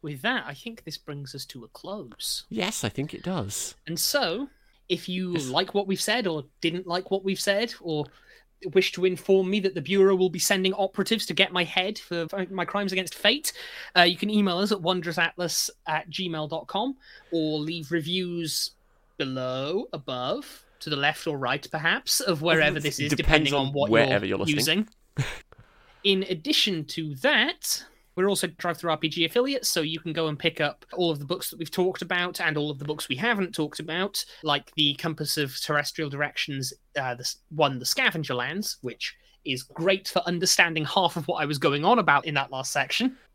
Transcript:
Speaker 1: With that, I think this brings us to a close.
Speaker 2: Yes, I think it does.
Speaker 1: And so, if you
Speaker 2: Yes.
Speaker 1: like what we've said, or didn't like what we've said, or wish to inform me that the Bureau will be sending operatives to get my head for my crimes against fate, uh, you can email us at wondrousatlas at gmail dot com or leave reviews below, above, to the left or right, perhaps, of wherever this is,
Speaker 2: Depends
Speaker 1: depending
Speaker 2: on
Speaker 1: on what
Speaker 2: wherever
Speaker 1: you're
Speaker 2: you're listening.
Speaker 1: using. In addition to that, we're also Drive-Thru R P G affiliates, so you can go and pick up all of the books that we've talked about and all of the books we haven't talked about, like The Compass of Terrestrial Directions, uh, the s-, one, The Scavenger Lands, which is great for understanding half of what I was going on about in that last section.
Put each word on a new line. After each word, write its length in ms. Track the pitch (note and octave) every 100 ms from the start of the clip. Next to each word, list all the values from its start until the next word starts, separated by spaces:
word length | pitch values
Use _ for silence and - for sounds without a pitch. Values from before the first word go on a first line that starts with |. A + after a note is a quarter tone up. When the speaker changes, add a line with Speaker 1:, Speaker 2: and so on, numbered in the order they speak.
Speaker 1:
With 200 | D#3 C#3
that, 240 | G3+ B3 A#2
I 60 |
think 300 | C#3+ - A3+ -
this 120 | -
brings 360 | - C#3+ C#3 C#3+
us 100 | -
to 160 | C3 A2
a 20 |
close. 720 | - E3 G3+ C3 - - - -
Speaker 2:
Yes, 340 | A3 F#3 -
I 60 | G#2+
think 240 | - D3
it 100 | -
does. 520 | - F#3 G2+ - - - -
Speaker 1:
And 120 | E3+
so, 500 | - C#4+ G#3+ F#3 C#4 _ _ _ _
if 180 | F3+ -
you 240 | F#3 F#3
Speaker 2:
Yes. 140 | F3 C3
Speaker 1:
like 260 | C#3+ F#3+
what 140 | G3+ G3
we've 140 | F#3+
said, 260 | - A3+ G3
or 180 | D#3 C#3+ _
didn't 260 | E3+ F3 F#3
like 240 | F3 F#3
what 120 | G3
we've 160 | F#3+ F#3
said, 340 | - G3+ A#3 -
or 240 | E3+ D#3 D3 - _ - _ _ F#3
wish 200 | F#3+ F#3
to 100 | -
inform 460 | F#3 F3+ - F#3+ F#3
me 100 | G#3
that 160 | F#3+ F3
the 60 |
Bureau 340 | C#3 G3 F#3+ F#3+
will 140 | F#3
be 100 | E3+
sending 340 | - G3 F#3+ F#3+
operatives 500 | F#3+ - F#3+ A3 -
to 80 |
get 180 | E3 F#3+
my 140 | F3+ F3
head 340 | - F#3 A3+
for 280 | - F3 E3 G3 F3+
my 140 | F#3+
crimes 300 | F3 G3+ G3+
against 200 | F#3 F#3
fate, 380 | - G#3 C#4 - - - - - F3+
uh, 40 |
you 120 | F3 F3+
can 140 | G#3
email 280 | G#3+ G3 F3
us 140 | G3+
at 60 | G3+
wondrousatlas 920 | E3 F3+ E3+ E3+ E3 - F3 - - - -
at 240 | D#3 E3+
gmail 400 | D#3 F3+ D#3+ D3+
dot 180 | D#3+ -
com 280 | G3 B3 C4 - - -
or 280 | E3+ D#3 D3+
leave 320 | D3+ E3+ C#3+
reviews 800 | E3+ D#3 F#3 F3+ E3+ D#3+ - - _ _ _ _ _
below, 680 | C#3 C3 B2+ C3 C3+ F#3 D#4+
above, 720 | E3 C#3+ B2+ B2+ A3+ C#4+ - _ _
to 100 | -
the 60 | D3
left 320 | C#3+ D#3 -
or 100 | C#3+
right, 280 | B2+ C#3+ -
perhaps, 480 | D#3 D#3+ A3 - -
of 200 | G3+ E3
wherever 380 | D#3+ D#3+ D3+ D3
this 200 | D3 -
is, 100 | D3
Speaker 2:
Depends 60 | D3 - D#3 D3
Speaker 1:
depending 40 |
Speaker 2:
on 140 | C#3+ C3+
Speaker 1:
on 60 |
what 160 | C#3+ C#3
Speaker 2:
wherever 360 | A2+ A#2 G2+ G2
Speaker 1:
you're 120 | G2 -
Speaker 2:
you're 100 | D3
listening. 320 | D#3 F3 G#3+ _ _ -
Speaker 1:
using. 100 | C3+ - - - - _ _ _ G3+
In 180 | F#3+ F#3+
addition 560 | F3+ E3 D#4 - F3 D3+
to 300 | - D#3 C3+
that, 680 | B3+ C#4 B3+ F#4 - - - _ _ -
we're 140 | G3
also 160 | G3 F3+
Drive-Thru 460 | - F3 D#3+ F3
R 60 | D#3
P 120 | D#3+
G 160 | D#3+ E3
affiliates, 420 | A#3+ C4 C#4 -
so 120 | -
you 180 | D#3 D#3+
can 140 | E3
go 140 | D#3+ D#3+
and 100 | D3+
pick 240 | E3 -
up 240 | D3 - -
all 160 | - F3
of 80 | D3
the 80 | C#3+
books 240 | F3 -
that 80 | E3
we've 140 | E3
talked 320 | - F3+ F3+
about 360 | F#3 F3+ F3 F3
and 180 | E3+ D3+
all 120 | D3
of 80 | C#3
the 80 | C#3+
books 240 | D3+ -
we 60 | B2+
haven't 400 | A3+ G#3+ F#3 B2+
talked 240 | D3+ -
about, 440 | D#3+ E3 G3 - - -
like 280 | D#3 C#3+ - -
The 180 | D3 C#3+
Compass 400 | E3+ D#3 D3+ -
of 200 | C#3+ -
Terrestrial 520 | - D3 C#3+ - D3+
Directions, 640 | C#3 C#3+ - - C#3 C3 - _ D3
uh, 200 | C3 B2
the 60 |
s-, 160 | B2 - _
one, 300 | D3+ D3 C3
The 80 | A#2+
Scavenger 480 | - B3+ E3 D3+ B2+
Lands, 420 | B2 F3 G#3 -
which 340 | B2 - - - _ _ -
is 180 | C3
great 440 | - - E3+ F#3+ -
for 100 | F#3 E3+
understanding 580 | F3 F3 - F3 D#3+ D3
half 320 | - F3 F3
of 100 | D3+
what 140 | E3
I 40 | D3
was 120 | D3
going 260 | D#3 C#3+ E3
on 120 | A#3
about 300 | E3 C#3+ D#3+
in 80 | D3
that 160 | C3+
last 200 | C3 C3+
section. 460 | D3 C3+ - B3+ C4 _